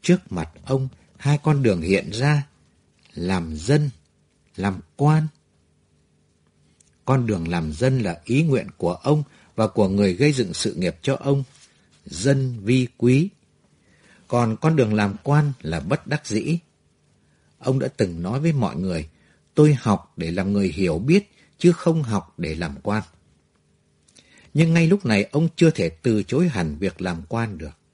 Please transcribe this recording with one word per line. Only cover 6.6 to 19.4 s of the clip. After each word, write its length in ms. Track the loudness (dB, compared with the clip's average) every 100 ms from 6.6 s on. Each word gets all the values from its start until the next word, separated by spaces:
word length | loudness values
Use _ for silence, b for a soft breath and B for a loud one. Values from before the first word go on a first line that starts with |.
| _ _ _ _
Con 220 | 0 0 2
đường 220 | -2 -2
làm 240 | -4 -4
dân 260 | -2 0 0
là 220 | -2 -6
ý 180 | -2 0
nguyện 240 | 2 0 -4 -6
của 160 | -4
ông 300 | -4 0 0 0 b b -4
và 100 | -2
của 220 | 0 0
người 260 | 2 2
gây 180 | 2 0
dựng 220 | 2 -2
sự 200 | -4 -6
nghiệp 220 | -4 -4 -4
cho 120 | -4
ông, 300 | -4 0 -2 -2 _ b b b _ -18
dân 540 | -4 0 0 0 -6
vi 220 | 0 0 0 _
quý. 320 | 2 4 2 _ _ _ _ _ b b b b b
Còn 280 | 0 0 0
con 200 | 0 2
đường 180 | 2
làm 220 | 2 0 -2
quan 300 | 0 2 2 -2
là 200 | -6 -6
bất 260 | -4 -6 -4
đắc 200 | -8 -4
dĩ. 320 | -6 -2 -4 _ _ _ _ _ _ _ _ _ _
Ông 200 | -2 -2
đã 100 | -2 -4
từng 260 | -4 -4
nói 180 | -6 -2
với 120 | 0
mọi 240 | 0 -2 -2
người, 320 | -4 -4 -8 b b b